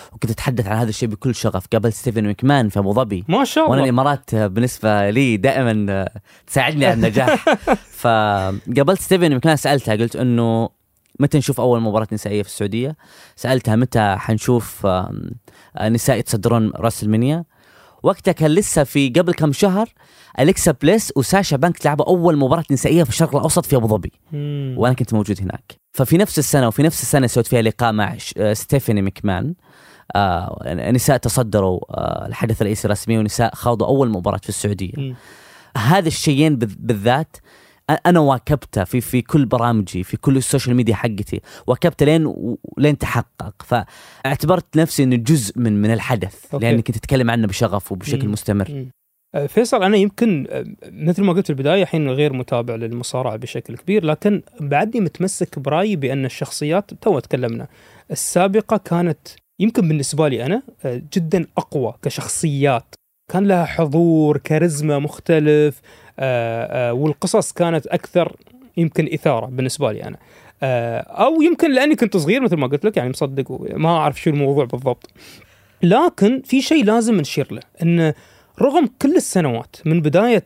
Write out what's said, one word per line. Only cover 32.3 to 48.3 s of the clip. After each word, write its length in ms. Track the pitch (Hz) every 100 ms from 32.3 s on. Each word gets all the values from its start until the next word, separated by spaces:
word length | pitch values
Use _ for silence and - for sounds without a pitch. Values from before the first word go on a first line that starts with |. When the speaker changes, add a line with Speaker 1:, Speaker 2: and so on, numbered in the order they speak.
| 110 110 110
Speaker 1:
الرئيسي 260 | 101 107 104
رسميا، 320 | 101 - 113
ونساء 360 | 104 - 117 -
خاضوا 320 | 123 113 -
أول 220 | 135 127
مباراة 280 | 101 90 101
في 120 | -
السعودية. 440 | - 104 98 92 -
Speaker 2:
مم. 180 | 65 123 - - - - - 131
Speaker 1:
هذا 300 | 110 190 160
الشيئين 500 | - - 135 160 135
بال-، 180 | 113 95
بالذات 580 | 113 107 107 131 160 - _ - _ _ -
أ-، 100 | 151 -
أنا 140 | 175
واكبته 640 | 143 127 - 151 - -
في، 180 | 92 127
في 200 | - 127
كل 240 | - 156 123
برامجي، 580 | 123 120 113 92 92
في 140 | 92 -
كل 200 | - 135
السوشيال 380 | - 139 - 123
ميديا 200 | 113 104
حقتي، 460 | 117 101 104 - - - -
واكبته 380 | 123 175 - 143
لين 200 | 160 151
و-، 320 | - 110 117 - -
لين 200 | 147 143
تحقق. 560 | - 117 - - - -
فاعتبرت 1120 | - 120 - - - - 131 139 151 180 - 156
نفسي 260 | 160 -
إنه 120 | 131 123
جزء 440 | 117 160 101 120
من، 220 | 117 104
من 120 | 107
الحدث، 600 | 113 - 117 101 - -
Speaker 2:
أوكي. 120 | 143 117
Speaker 1:
لأني 160 | 117
كنت 140 | 110 -
أتكلم 360 | - 135 117
عنه 160 | 117 107
بشغف 440 | 92 113 98 -
وبشكل 340 | 98 147 139
Speaker 2:
مم. 60 | 107